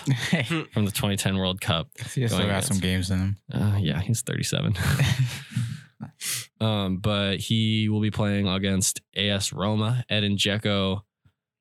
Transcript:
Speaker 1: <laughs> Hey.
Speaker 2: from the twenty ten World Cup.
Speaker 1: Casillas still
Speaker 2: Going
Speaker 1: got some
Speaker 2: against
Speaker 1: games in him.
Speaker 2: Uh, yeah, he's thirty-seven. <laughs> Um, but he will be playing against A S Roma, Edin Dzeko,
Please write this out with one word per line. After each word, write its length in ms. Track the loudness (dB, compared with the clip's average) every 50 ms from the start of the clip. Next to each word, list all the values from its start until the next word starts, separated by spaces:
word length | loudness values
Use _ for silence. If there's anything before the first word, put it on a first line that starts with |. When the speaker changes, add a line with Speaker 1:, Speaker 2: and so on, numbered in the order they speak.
| 0 0
Speaker 1:
<laughs> 220 | 0 0 2 0
Hey. 340 | 0 0 0 0 -2 -4 -4 -4 -2
Speaker 2:
from 120 | 0 0
the 80 | 0 0
twenty 240 | 0 0 0 0
ten 200 | 0 0 0 0
World 240 | 2 0 0 -2 -2
Cup. 280 | 0 0 0 0 0 -4 -10 -14
Speaker 1:
Casillas 300 | -12 -8 -4 -2 0 0
still 100 | 2 2
Speaker 2:
Going 100 | 2 2
Speaker 1:
got 140 | 2 0 0
some 140 | 0 0 0
Speaker 2:
against 40 | 0
Speaker 1:
games 280 | 0 0 0 0 0
in 80 | 0 0
him. 180 | 0 0 -2 -4 _ -8 -4
Speaker 2:
Uh, 240 | 0 0 2 2 2
yeah, 200 | 2 0 0 -2
he's 220 | 0 0 0 -2 0
thirty-seven. 520 | -4 -4 -2 -2 -2 -2 0 0 0 0 0
<laughs> 40 | 0 0 2 2 4 2 4 2 0 0 -2 -8 -12 -8 -6 -4 -4 -4 -6 -12 -14 -20 _ -16 -16 -16 -14 -10 -8 -6 -6 -6 -8 -10 _ -2
Um, 380 | -2 0 0 0 0 0 -2 0
but 400 | 0 0 0 2 0 0 0 -2
he 480 | -2 0 0 2 2 2 2 2 2 2
will 120 | 2 2
be 100 | 0 0
playing 360 | 0 0 0 2 2 2 2 2
against 520 | 2 2 2 2 2 2 2 0 -2 -4 _ _ -4
A 140 | -2 0 0
S 220 | 0 0 -2 -4 -4
Roma, 520 | -2 -2 0 0 0 0 0 0 -2 -2 -2
Edin 280 | -2 0 2 2 2
Dzeko, 680 | 2 2 0 0 0 0 0 0 2 2 0 -2 -2 -6 _ _ _ _ _ _ _ _ _ _ _